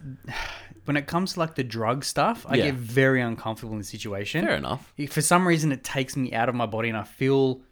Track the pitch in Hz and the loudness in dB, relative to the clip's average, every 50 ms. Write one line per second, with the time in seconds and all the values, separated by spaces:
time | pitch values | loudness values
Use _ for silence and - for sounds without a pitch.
0 | 151 135 131 - - 127 - - - - - - - - - - - - 143 147 | -14 -14 -14 -14 -12 -10 -8 -6 -6 -8 -10 -12 -16 -18 -20 -10 -4 -2 0 0
1 | 143 - 165 175 190 180 - 180 160 156 - - 127 120 110 113 110 110 131 139 | 0 0 0 0 0 0 0 -2 -2 -2 -2 -4 -4 -4 -4 -2 0 0 0 0
2 | - - - 143 151 214 233 226 - - 139 120 110 143 131 123 117 110 120 135 | -2 -2 0 2 2 2 0 -2 -4 0 2 2 2 2 0 -2 -6 0 2 4
3 | 135 135 131 127 120 117 113 107 - 113 110 110 123 110 107 107 98 - - 104 | 6 6 4 4 2 0 -2 -4 -6 -6 -6 -6 -8 -8 -6 -6 -8 -8 -10 -10
4 | - 110 98 98 104 - - 156 311 330 - 73 67 62 110 139 - - _ - | -8 -6 -6 -6 -4 -2 -2 0 0 2 0 0 -2 -4 -4 -6 -8 -10 _ -8
5 | 147 131 - 156 156 - 175 180 185 175 170 156 156 151 135 123 - - - 139 | -8 -2 0 0 4 6 6 6 6 6 4 4 4 2 0 -2 -4 -4 -4 -4
6 | 131 131 - 139 127 - - 113 120 127 120 123 117 104 110 110 113 117 110 107 | -4 -2 -2 -2 -2 -2 0 0 0 0 0 0 -2 -2 0 -2 -2 -2 -2 -4
7 | 101 - - - 135 131 139 139 135 131 127 131 - _ | -6 -8 -4 -2 2 4 4 4 4 4 2 -2 -8 _